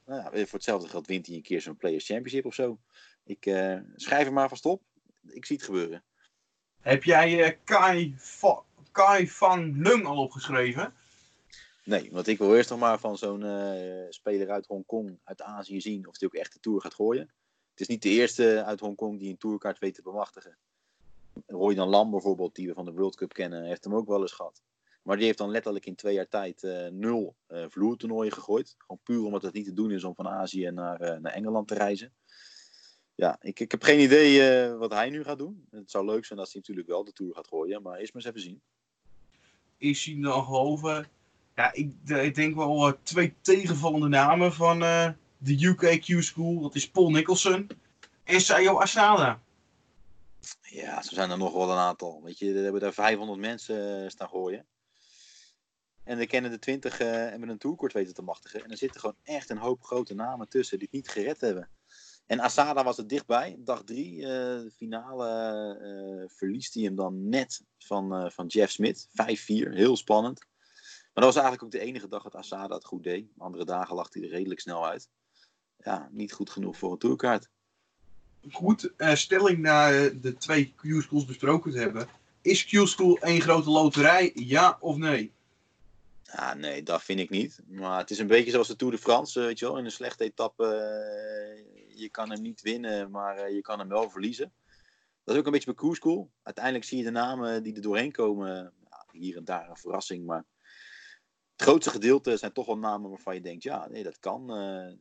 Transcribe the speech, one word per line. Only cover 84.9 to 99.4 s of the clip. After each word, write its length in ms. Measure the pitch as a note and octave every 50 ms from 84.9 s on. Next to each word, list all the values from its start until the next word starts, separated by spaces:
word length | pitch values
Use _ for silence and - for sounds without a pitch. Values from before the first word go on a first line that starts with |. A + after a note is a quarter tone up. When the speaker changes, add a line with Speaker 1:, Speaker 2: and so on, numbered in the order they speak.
| D3
Speaker 2:
nee? 360 | D3 D#3+ D#3 C#3+ A2+ G#2+ A2 _ _ _ _ _ _ _ _ _ _ _ - _ _ - - - - -
Speaker 1:
Ja, 320 | - - - - B1+ C2+
nee, 280 | C#2+ D2+ D2 C#2+ C#2+ D#2
dat 200 | E2 E2+ E2 -
vind 180 | - G2 F#2+
ik 100 | F2+ -
niet. 300 | G2 G2 G#2+ F#2+ - - -
Maar 320 | - F#2 F#2+ F#2+ F#2 F#2 F#2
het 120 | F2 -
is 80 | G#2 G2+
een 80 | A2
beetje 240 | G2+ A2 A#2+ A#2+ A#2+
zoals 180 | A#2+ B2 A2+ -
de 80 | A2+
Tour 160 | - B2+ B2 A#2
de 60 | G#2+
France, 420 | - B2 A#2+ B2 D3 - - B2+
eh, 60 | A#2+
weet 120 | A#2 A#2 -
je 60 | A#2
wel. 140 | B2 C3+ C3+
In 60 | B2
een 60 | A2+
slechte 340 | - - B2 B2 - - A2+
etappe, 400 | A2 - - A2+ A2 - - A2+
eh, 1300 | A2+ G#2+ G#2+ G#2+ G#2+ G#2+ G#2+ G#2+ G#2+ G#2 G#2 G#2+ G#2+ G#2+ G#2+ G#2 G#2+ G#2+ G#2+ G#2 G2+ G2+ G2+ G#2 G#2 G#2 G#2+
je 100 | A2 G#2
kan 220 | - - A2 A2
hem 120 | G#2+ G#2+ A2
niet 180 | A#2 A2 -
winnen, 500 | - - A2+ A#2+ A#2+ A2+ G#2+ G2+ G2+ G2
maar, 260 | G2 G2+ G2+ G2+ G2
eh, 180 | G2 G2+ G2+ G2+
je 60 | G2+
kan 180 | G2 - G#2+ G#2
hem 100 | G2 F#2+
wel 220 | G2+ G#2+ A2+ G#2
verliezen. 420 | - F#2+ G2 A2+ A#2+ B2 C#3+ - _ _ _ _ _ _ _ _ _ _ _ _ _ _ _
Dat 100 | - -
is 60 | C#3+
ook 60 | D3
een 60 | C#3+ C#3+
beetje 220 | C#3+ - - -
bij 160 | - - D#3+
Q-school. 400 | E3 - - D#3+ E3+ G3+ F#3+ - _ _ -
Uiteindelijk 420 | A2 - - A#2+ C3 C3 A#2+ A2+
zie 140 | - C3 C3
je 60 | A#2
de 60 | A#2
namen 520 | A#2 A#2 A#2+ B2+ C3 B2+ A#2+ A#2 A2+ A2+ A2
die 120 | A2 G#2+
er 80 | G#2+ G2+
doorheen 300 | G#2+ G2+ G#2+ B2 D3 C#3
komen. 600 | - A2+ G#2+ G#2 G2+ G2 F#2+ F#2 F#2 F#2 F2+ _ _ _ _
Ja, 160 | - - - _ -
hier 240 | - C3 C#3+ E2+
en 80 | F2